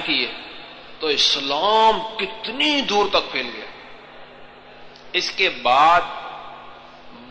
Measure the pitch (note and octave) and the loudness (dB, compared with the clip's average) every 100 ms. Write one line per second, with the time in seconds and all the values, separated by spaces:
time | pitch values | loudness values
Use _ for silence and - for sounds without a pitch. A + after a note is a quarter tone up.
0 | D#3+ C3+ A#2+ - - - - - - - | 0 -2 -2 -6 -14 -16 -18 -18 -18 -6
1 | D#3 C3+ - C#3+ C#3 C#3+ G3 A3 A3 A3 | -2 2 2 0 -2 0 4 6 6 4
2 | - - G3 - A3 C4 D4+ C#4+ A3 G#3 | -2 -6 -6 -6 -6 0 2 2 2 2
3 | F#3+ F3 - C3+ A#2+ A2 G#2 - - - | 2 2 0 -4 -6 -10 -14 -16 -18 -18
4 | - - - - - - - - - - | -18 -18 -20 -20 -20 -20 -20 -20 -20 -18
5 | - F3+ - - F#3 B2 A#2+ C3+ D#3 F3 | -6 -4 -2 0 -2 0 2 6 8 6
6 | - - - - - - - - - - | 4 -6 -12 -14 -14 -16 -18 -20 -20 -20
7 | - - - | -20 -18 -14